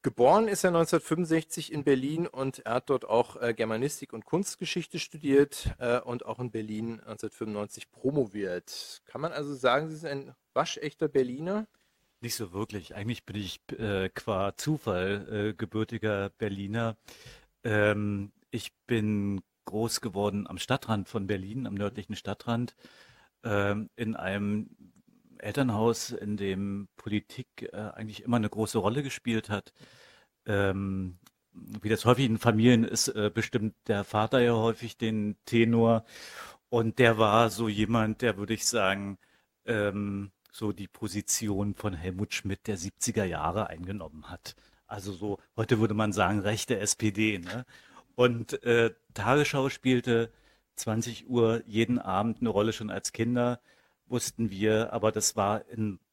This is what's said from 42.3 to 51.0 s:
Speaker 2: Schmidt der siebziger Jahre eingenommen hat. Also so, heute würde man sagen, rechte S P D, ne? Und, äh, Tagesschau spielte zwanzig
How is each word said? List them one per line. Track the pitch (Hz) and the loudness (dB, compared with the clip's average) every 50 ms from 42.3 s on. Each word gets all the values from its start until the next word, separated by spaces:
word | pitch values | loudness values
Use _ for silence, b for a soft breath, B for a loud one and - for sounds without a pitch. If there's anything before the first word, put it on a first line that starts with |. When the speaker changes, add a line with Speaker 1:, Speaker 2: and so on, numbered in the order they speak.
| - | -6
Speaker 2:
Schmidt | - - 98 98 - _ | -6 -4 -4 -6 -4 _
der | - 104 | -6 -6
siebziger | 87 85 98 _ _ - 120 104 110 101 | -4 -6 -10 _ _ -6 -2 0 0 -2
Jahre | 90 85 76 76 82 87 104 104 - | -2 -2 -2 -2 -2 -2 -2 -4 -4
eingenommen | 82 80 87 90 101 101 85 80 78 78 71 - | -8 -12 -10 -10 -8 -10 -10 -14 -16 -18 -16 -16
hat. | 85 80 _ - - b b b b b b - | -16 -14 _ -18 -20 b b b b b b -14
Also | 107 101 92 101 | -12 -10 -8 -10
so, | 95 82 101 104 101 b b b _ | -8 -6 -4 -4 -4 b b b _
heute | - 113 - 123 107 | -4 2 2 4 4
würde | 110 107 110 | 4 2 2
man | 104 107 107 | 0 0 0
sagen, | 95 104 95 87 104 104 | 2 2 2 2 2 0
rechte | 95 104 107 104 - - 127 98 | 0 0 -2 -2 -2 -2 -2 -2
S | 104 101 - | 0 -2 -2
P | - 113 107 | 0 0 -2
D, | 98 104 110 107 104 92 | 2 2 0 0 0 -2
ne? | 87 82 101 120 127 B B B B B B B B B _ | -6 -8 -8 -10 -10 B B B B B B B B B _
Und, | - 123 123 120 117 113 - 147 - - | 4 4 4 4 2 -4 -6 -8 -4 2
äh, | 120 117 117 117 113 - _ _ _ _ | 4 4 6 4 2 0 _ _ _ _
Tagesschau | - 101 110 131 147 147 - - 139 131 139 | -2 2 4 6 6 4 4 2 0 0 0
spielte | - - - 127 127 123 120 127 117 117 117 113 b b b b b b b b _ | -2 0 2 2 2 4 4 2 2 2 2 0 b b b b b b b b _
zwanzig | - - 117 110 113 | -8 -4 -2 -2 -2